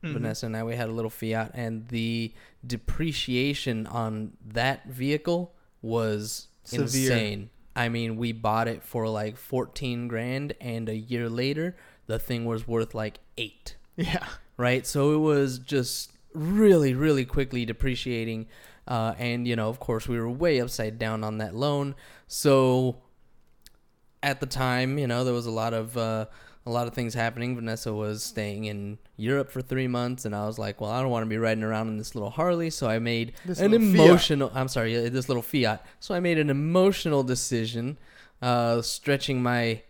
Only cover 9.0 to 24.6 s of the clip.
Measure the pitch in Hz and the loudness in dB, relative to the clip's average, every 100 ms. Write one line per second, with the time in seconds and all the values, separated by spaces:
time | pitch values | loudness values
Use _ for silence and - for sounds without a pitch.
9 | 110 107 107 110 - 127 - - 131 120 | -2 -2 -4 -8 -6 -4 -4 -6 -6 -4
10 | 120 113 120 131 143 - 123 113 113 110 | -4 -4 -4 -4 -6 -8 -6 -6 -4 -6
11 | 110 120 117 117 131 147 170 180 - - | -4 -4 -2 -2 -2 -2 -4 -6 -20 -20
12 | - 113 - 123 117 113 113 113 110 113 | -4 -4 -2 -4 -2 -4 -2 -2 -2 -4
13 | 110 - - - 110 - - - - - | -8 -8 -18 -8 -8 -8 -16 -16 -16 -6
14 | 170 165 - - - - 123 127 127 143 | -2 -2 -6 -14 -18 -2 0 0 0 2
15 | 139 151 156 147 139 127 127 143 127 - | 4 4 4 4 2 -2 -2 -2 0 -4
16 | - _ - - 156 208 214 180 139 127 | -10 _ -16 -6 0 6 8 10 8 4
17 | 156 143 127 - 131 123 117 113 135 123 | 4 2 2 0 0 -2 -4 0 0 0
18 | 127 117 113 110 113 - - - - 123 | -4 -4 -4 -6 -8 -14 -20 -20 -4 -2
19 | 113 - 120 120 120 117 110 113 - 113 | 0 -2 -2 -2 0 0 0 -4 -2 -2
20 | - 117 113 123 170 139 120 - 110 110 | -2 -2 -2 0 2 2 0 -2 -4 -2
21 | 110 110 107 107 107 101 143 143 139 135 | -4 -2 -2 -4 -6 -2 0 0 -2 -6
22 | - - - - 147 135 131 127 127 127 | -16 -20 -12 0 6 6 6 4 2 -2
23 | _ _ - - _ _ - - _ _ | _ _ -20 -20 _ _ -20 -20 _ _
24 | _ _ 143 131 135 131 | _ _ -2 -2 -4 0